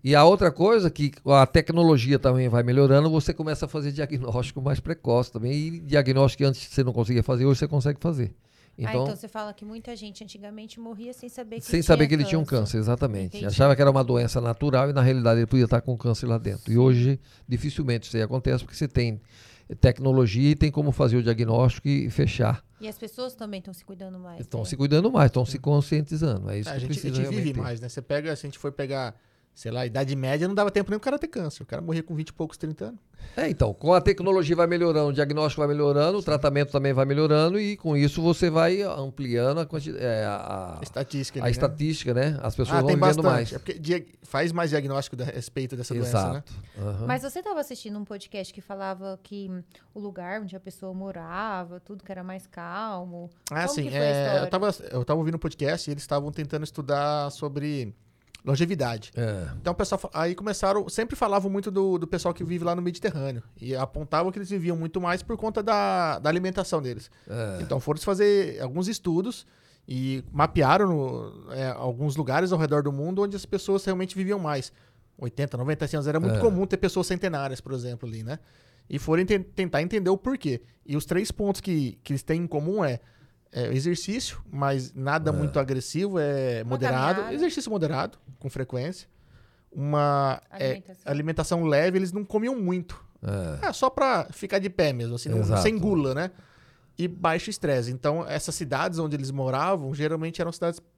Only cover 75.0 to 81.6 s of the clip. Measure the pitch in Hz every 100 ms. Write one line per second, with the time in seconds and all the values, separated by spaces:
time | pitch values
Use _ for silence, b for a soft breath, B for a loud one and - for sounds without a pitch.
75 | b - 123 - 143 120 131 151 147 156
76 | 143 156 180 110 233 185 190 190 190 190
77 | 175 180 190 151 139 127 - 131 123 120
78 | 120 110 113 151 b b b b b 143
79 | - 160 185 202 185 - 185 143 175 214
80 | 185 190 254 269 151 120 b b - 147
81 | - 170 220 - 202 190